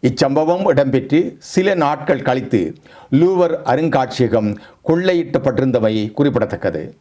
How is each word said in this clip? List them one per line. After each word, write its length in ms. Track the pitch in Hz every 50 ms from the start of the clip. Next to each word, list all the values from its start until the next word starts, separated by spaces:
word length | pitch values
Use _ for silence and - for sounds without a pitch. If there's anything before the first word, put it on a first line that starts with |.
இச்சம்பவம் 640 | - 127 120 - 151 135 139 151 156 160 175 185 196
இடம்பெற்று 680 | 190 147 135 143 135 135 131 131 135 135 156 190 240 -
சில 360 | - - - - 190 185 202 196
நாட்கள் 480 | 175 151 143 151 147 143 - 170 131
கழித்து 540 | 117 - 127 131 131 131 - 104 87 80 - - _ - - - - _
லூவர் 460 | 139 135 165 180 190 180 180 170 160 - -
அருங்காட்சியகம் 880 | 120 123 139 160 160 135 139 131 120 - - 127 117 117 117 107 104 104 - - - - _ _
கொள்ளையிட்டப்பட்டிருந்தமை 1200 | - 160 170 180 185 180 170 165 131 - 254 - 139 - - 131 131 123 123 104 110 110 107 104 110
குறிப்பிடத்தக்கது. 840 | 107 - 143 143 - - 110 - - - - 95 85 78 80 - - _